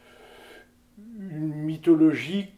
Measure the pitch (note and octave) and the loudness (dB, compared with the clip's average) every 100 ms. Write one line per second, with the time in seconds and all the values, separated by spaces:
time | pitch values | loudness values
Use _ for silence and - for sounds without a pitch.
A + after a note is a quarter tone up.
0 | - - - - - - - _ _ - | -20 -20 -20 -20 -20 -20 -20 _ _ -20
1 | G#3+ A3 F#3+ D3+ D#3 D3 D#3 D#3 F3 D#3 | -20 -16 -12 -8 -8 -6 -6 0 4 6
2 | D#3 B2+ C3+ G3 F#3+ | 4 2 -4 -6 -6